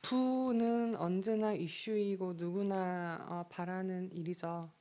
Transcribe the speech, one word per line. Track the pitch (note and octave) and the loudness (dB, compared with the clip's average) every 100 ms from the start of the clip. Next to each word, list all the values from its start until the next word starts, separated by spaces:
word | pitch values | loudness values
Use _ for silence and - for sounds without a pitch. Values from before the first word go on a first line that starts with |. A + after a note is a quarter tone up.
부는 | - B3+ B3+ B3+ B3+ A#3 A#3 A#3 A#3 G#3+ | 0 2 4 2 2 4 4 4 2 0
언제나 | E3+ F#3 G3 A3 G#3+ | 2 2 2 2 2
이슈이고 | G#3 E3 - - G#3+ G3+ F#3+ F#3 | 0 -2 -4 -2 2 2 0 -2
누구나, | E3+ E3+ F#3 G3+ F#3+ F#3 F3+ F3 E3 - | -2 -2 0 2 2 2 0 -2 -4 -6
어, | F3 F3 | -6 -6
바라는 | - F3 F#3 F#3+ F3+ F3+ | -6 -4 -2 -2 -4 -4
일이죠. | E3+ E3 E3+ E3+ E3+ E3 _ | -4 -6 -4 -4 -6 -8 _